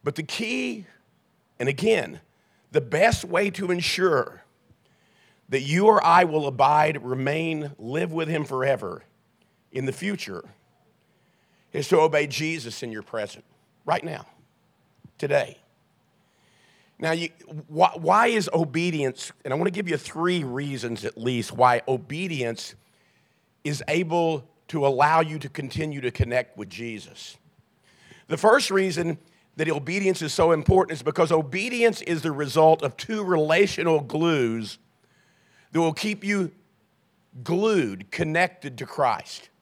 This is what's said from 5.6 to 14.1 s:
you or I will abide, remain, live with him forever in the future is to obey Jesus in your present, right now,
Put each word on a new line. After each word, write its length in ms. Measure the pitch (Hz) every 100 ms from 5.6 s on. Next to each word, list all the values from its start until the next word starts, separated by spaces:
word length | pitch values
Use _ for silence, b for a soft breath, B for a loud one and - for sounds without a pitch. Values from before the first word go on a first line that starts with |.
you 260 | 139 160 214
or 120 | 208 165
I 160 | 170
will 240 | 180 156 143
abide, 560 | 127 139 151 156 143
remain, 720 | 120 131 135 156 165 160 147 -
live 360 | 110 143 175
with 160 | 160 165
him 160 | 160
forever 580 | 147 131 135 135 98 82 _ _ _ _ _ _ _
in 120 | 131
the 60 | 135
future 540 | 131 190 202 - 92 - _ _ _ _ _ _ _ _ _ _ _ _
is 160 | 147 143
to 100 | 175
obey 300 | 156 147 147
Jesus 560 | 120 156 165 117 -
in 80 | 120
your 100 | 110
present, 420 | 101 113 104 - - _ _ _
right 200 | - 160
now, 220 | 160